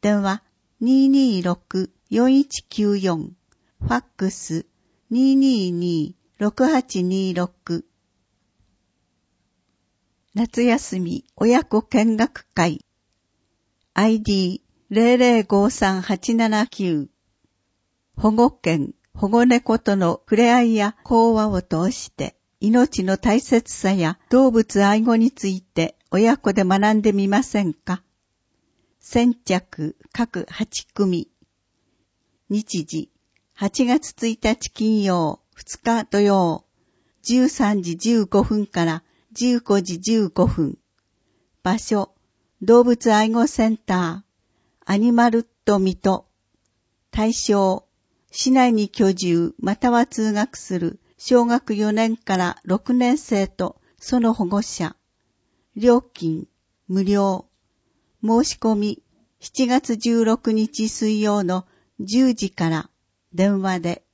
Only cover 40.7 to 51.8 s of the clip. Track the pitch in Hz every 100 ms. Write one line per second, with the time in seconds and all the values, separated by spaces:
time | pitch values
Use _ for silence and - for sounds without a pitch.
40.7 | - _ _ _ _ _ _ _ _ 175
41.7 | 220 - 214 190 _ _ _ _ _ 196
42.7 | 240 247 240 240 214 220 226 233 - 220
43.7 | 220 - 185 170 175 - _ _ _ _
44.7 | _ - 202 233 240 240 226 233 _ -
45.7 | 208 190 180 202 190 - _ _ _ _
46.7 | _ _ _ _ - 220 240 - 202 190
47.7 | 190 _ _ _ _ _ - - 262 247
48.7 | 220 208 - 196 185 185 170 170 - -
49.7 | 196 247 240 240 - 220 208 208 - -
50.7 | 185 165 - _ _ - 247 240 240 -
51.7 | 208